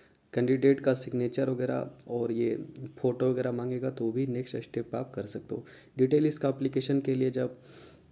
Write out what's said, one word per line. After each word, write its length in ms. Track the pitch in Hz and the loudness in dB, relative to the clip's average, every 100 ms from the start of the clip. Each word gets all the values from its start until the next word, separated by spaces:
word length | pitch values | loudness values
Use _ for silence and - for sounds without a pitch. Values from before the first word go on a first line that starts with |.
| - _ _ | -20 _ _
कैंडिडेट 460 | - 123 131 135 139 | 0 2 4 6 6
का 140 | 139 | 4
सिग्नेचर 560 | 131 - 123 123 135 135 | 0 0 -2 0 0 0
वगैरह 400 | 123 127 131 135 - - | 0 -2 -2 -4 -12 -6
और 220 | 120 117 | -2 -2
ये 240 | 117 117 113 131 131 131 - | 0 0 -2 -6 -12 -14 -2
फ़ोटो 340 | 127 123 131 | -2 2 0
वगैरह 200 | 127 127 | 2 -2
मांगेगा 380 | 120 123 127 131 | -2 -4 -2 -4
तो 200 | 131 113 | -2 -2
भी 160 | 120 135 | 0 -2
नेक्स्ट 300 | 120 127 117 | -2 -4 -8
स्टेप 360 | - - 117 120 | -6 -6 -4 -6
आप 160 | 131 | -6
कर 120 | - 104 | -8 -8
सकते 300 | 107 - - | -8 -8 -8
हो। 100 | - - - - | -8 -20 -10 2
डिटेल 280 | 131 147 151 | 4 6 4
इसका 240 | 151 139 | 2 0
एप्लीकेशन 500 | 135 135 131 127 139 | 0 0 -2 2 0
के 140 | 135 131 | 2 0
लिए 160 | 131 | 2
जब 260 | 127 127 - - - - - - | 0 -4 -6 -20 -20 -20 -20 -12